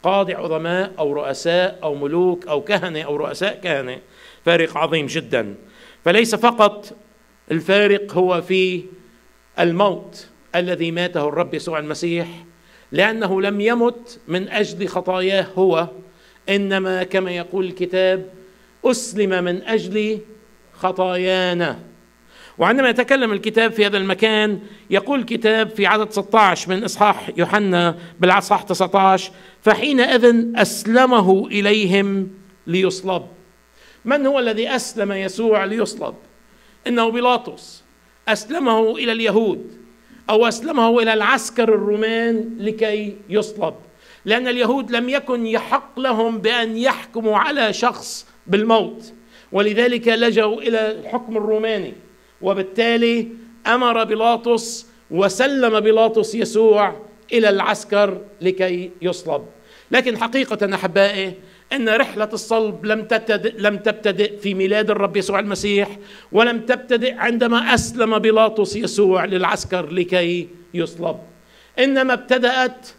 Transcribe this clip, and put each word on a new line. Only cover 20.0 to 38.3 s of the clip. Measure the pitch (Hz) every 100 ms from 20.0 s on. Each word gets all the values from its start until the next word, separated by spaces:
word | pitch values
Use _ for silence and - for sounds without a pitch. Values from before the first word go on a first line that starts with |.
| 214 214 - - _ _ _
خطايانا". | - 185 185 185 180 185 185 180 175 165 117 - - _ _ _ - - -
وعندما | 170 247 254
يتكلم | 233 247 269 233
الكتاب | 202 220 220 226
في | 226 202
هذا | 202
المكان، | 190 185 220 214 214 196 - - -
يقول | 196 196 285
الكتاب | - 233 214 220 220
في | 220 190
عدد | 214 214
ستة | 202 196 220
عشر | 202 170 170
من | 190
إصحاح | 233 - 208 - - 170
يوحنا | 170 208 196 175 175 160 - -
بالأصحاح | 180 190 185 202
تسعة | - 180 185 202
عشر: | 190 190 - - - _
"فحينئذ | 214 208 269 269 254 247 240 233 226 233
أسلمه | 202 - 208 233 262 240 185 190 -
إليهم | 208 202 214 190 196 196 196 190 - _ _ -
ليصلب". | 180 180 - 185 175 - - _ _ _ _ - _
من | 220 285 269
هو | 277
الذي | 240 214 240
أسلم | 254 247 233 202
يسوع | 196 190 190 226 214
ليصلب؟ | 196 220 214 - 131 - - _ _ _ _ _ 247
إنه | 240 226
بيلاطس | 233 247 240 202 - - - _ _ _ _
أسلمه | -